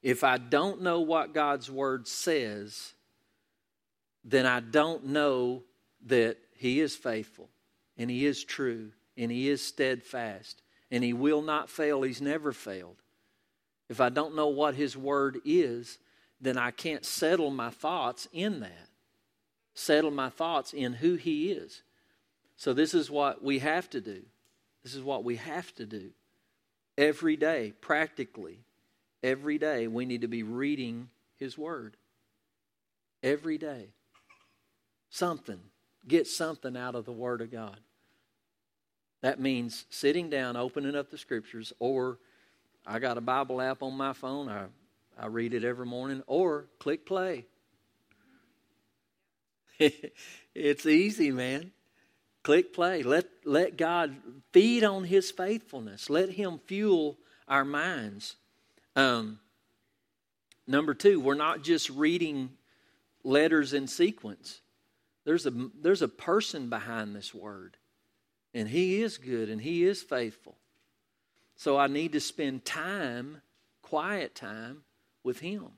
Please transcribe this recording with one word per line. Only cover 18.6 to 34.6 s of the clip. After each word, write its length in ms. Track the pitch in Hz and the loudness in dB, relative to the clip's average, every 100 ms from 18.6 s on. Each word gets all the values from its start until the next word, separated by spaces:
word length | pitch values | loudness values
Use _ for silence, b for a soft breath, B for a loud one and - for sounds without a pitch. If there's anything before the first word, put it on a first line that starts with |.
that. 280 | 98 85 87 _ _ _ _ _ _ _ _ | -10 -16 -20 _ _ _ _ _ _ _ _
Settle 380 | - - 151 160 | -10 2 4 4
my 160 | 143 131 | -2 -6
thoughts 440 | - 165 160 131 | -4 -2 -2 -4
in 200 | 143 123 | -6 -4
who 240 | 120 160 175 | 0 0 0
he 340 | 170 151 170 | -2 -2 -2
is. 320 | 196 - - _ _ _ _ _ _ _ _ | -4 -8 -20 _ _ _ _ _ _ _ _
So 160 | - | -2
this 220 | 127 156 | 2 4
is 160 | 175 147 | 2 0
what 320 | 147 139 - | 0 0 0
we 160 | 135 135 | -2 0
have 320 | 143 165 180 | 0 -2 -4
to 100 | 131 | -8
do. 220 | 107 95 - _ _ _ _ _ | -8 -14 -16 _ _ _ _ _
This 100 | 127 | -16
is 80 | 135 | -10
what 220 | 131 131 | -6 -4
we 120 | 120 120 | -2 -4
have 380 | 165 156 170 | -4 -8 -10
to 120 | - 107 | -14 -12
do. 240 | 107 95 _ _ _ _ _ _ _ _ - | -12 -14 _ _ _ _ _ _ _ _ 2
Every 400 | 147 147 160 151 | 2 4 0 2
day, 360 | 160 160 107 - | 2 0 -4 -10
practically, 800 | - 151 156 - 131 - 87 101 _ _ _ _ _ _ | -2 0 0 -4 -10 -10 -14 -16 _ _ _ _ _ _
every 340 | 127 135 147 151 | -2 0 -2 0
day, 300 | 151 135 113 | 0 0 -2
we 180 | 113 127 | -2 -4
need 140 | 123 | -4
to 80 | 117 | -4
be 160 | 117 | -4
reading 640 | 110 120 143 147 123 117 123 _ _ _ | -6 -4 -2 -2 -4 -8 -12 _ _ _
his 220 | 135 135 | -12 -10
word. 380 | 156 160 110 _ _ _ _ _ _ _ _ _ _ _ _ _ | -10 -10 -12 _ _ _ _ _ _ _ _ _ _ _ _ _
Every 340 | 131 147 160 151 | -2 -2 -2 -6
day. 300 | 156 131 101 _ _ _ _ _ _ _ | -6 -12 -16 _ _ _ _ _ _ _